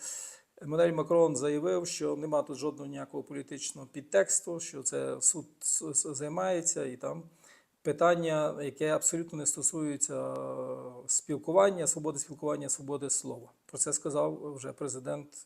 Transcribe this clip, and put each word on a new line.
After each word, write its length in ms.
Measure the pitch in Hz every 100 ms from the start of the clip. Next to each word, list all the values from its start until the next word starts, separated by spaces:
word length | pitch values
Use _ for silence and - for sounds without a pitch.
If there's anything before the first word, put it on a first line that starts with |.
| - - - - _ -
Еммануель 300 | 147 156 170
Макрон 440 | 156 156 170 165 131
заявив, 520 | 147 147 175 185 170
що 280 | - 151 147
нема 260 | 156 151
тут 160 | 139 131
жодного 280 | 151 135 139
ніякого 380 | 139 135 143
політичного 640 | 127 143 135 139 - 147 131
підтексту, 720 | - 147 196 190 - - 165
що 240 | - 139
це 380 | 127 139 135 135
суд 240 | - 160 - -
с-, 320 | - - 160
с-, 200 | 139 160
займається, 720 | 135 147 175 190 175 165 160 135
і 120 | 123
там 260 | 139 160 165 _ - - _ _
питання, 800 | 156 147 170 175 165 156 151 147
яке 320 | 143 131 156 156
абсолютно 420 | - 170 170 156
не 80 | 143
стосується, 880 | - 135 165 151 139 - 135 131
е, 20 | 135 135 131 127 131 127 123 -
спілкування, 800 | - - 147 160 180 202 180 147
свободи 320 | 160 151 143
спілкування, 500 | - 143 147 147 135
свободи 400 | - 139 139 135
слова. 420 | - 135 120 120 _ -
Про 120 | 135
це 160 | 151
сказав 600 | - 156 147 156 156 147 139
вже 180 | 135
президент 600 | - 143 131 127 147 143 -